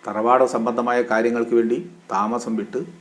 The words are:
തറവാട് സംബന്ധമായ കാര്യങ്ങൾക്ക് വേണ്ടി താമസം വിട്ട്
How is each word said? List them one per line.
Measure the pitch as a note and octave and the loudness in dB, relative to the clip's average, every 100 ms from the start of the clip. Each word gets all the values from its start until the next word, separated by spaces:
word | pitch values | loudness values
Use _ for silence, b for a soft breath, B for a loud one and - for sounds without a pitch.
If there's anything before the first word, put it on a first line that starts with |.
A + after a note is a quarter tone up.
| - | -6
തറവാട് | G#2 A#2 B2+ C3 | -2 4 4 4
സംബന്ധമായ | A#2+ A2+ A#2 A#2+ A#2+ A#2+ | 2 -2 -2 0 0 0
കാര്യങ്ങൾക്ക് | A2+ A#2 A#2 A#2 A#2 | 2 2 0 2 2
വേണ്ടി | A2+ A#2+ - - _ | 2 -2 -4 -18 _
താമസം | G2 G#2+ A#2+ A#2+ A2 | -4 -2 -4 -4 -6
വിട്ട് | G2+ B2+ - - | -4 -8 -10 -16